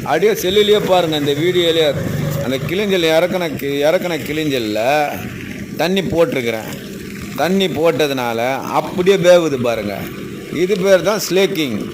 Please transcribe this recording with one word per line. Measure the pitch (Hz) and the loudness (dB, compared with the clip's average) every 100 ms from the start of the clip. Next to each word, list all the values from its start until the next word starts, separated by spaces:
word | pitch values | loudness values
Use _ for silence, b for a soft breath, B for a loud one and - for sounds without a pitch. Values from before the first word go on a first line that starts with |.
அப்படியே | 131 151 202 | 0 2 2
செல்லுலேயே | 208 175 202 208 208 - | 2 2 2 4 4 4
பாருங்க, | 185 165 156 | 2 2 0
இந்த | 143 | 0
வீடியோலேயே | 143 170 180 170 160 156 135 - - - - | 0 2 2 2 2 2 0 -2 -2 -2 -2
அந்த | 120 131 - | -4 -4 -2
கிளிஞ்சல் | 175 208 190 165 160 | -2 0 0 2 2
இறக்குன | 175 185 170 131 | 2 -2 -4 -6
கி-, | 139 143 | -4 0
இறக்குன | 147 175 180 160 110 | 2 2 0 -6 -4
கிளிஞ்சல்ல | 151 151 135 110 104 117 147 147 95 - - - - - - | -4 -2 -2 -2 -2 2 2 0 -4 -8 -10 -12 -10 -10 -4
தண்ணி | 165 190 | 0 0
போட்டிருக்கிறேன். | 170 160 170 135 117 110 - - - - - - - - | 0 2 2 2 -2 -4 -6 -12 -12 -12 -12 -12 -10 -4
தண்ணி | 151 190 190 | 0 2 0
போட்டதுனால | 147 165 151 151 135 123 113 120 135 | 2 0 2 0 0 -2 -2 -2 -2
அப்படியே | 90 139 156 180 180 196 | -2 -2 -2 0 2 4
வேவுது | 175 180 160 135 | 6 6 6 0
பாருங்க. | 120 113 104 98 - - - - - | -2 -2 -4 -6 -8 -12 -12 -12 -8
இது | - 180 202 | -4 0 0
பேர் | 185 190 | 4 4
தான் | 170 208 - | 4 -2 0
ஸ்லேக்கிங். | 175 196 - 147 104 76 | 0 0 0 -2 -4 -8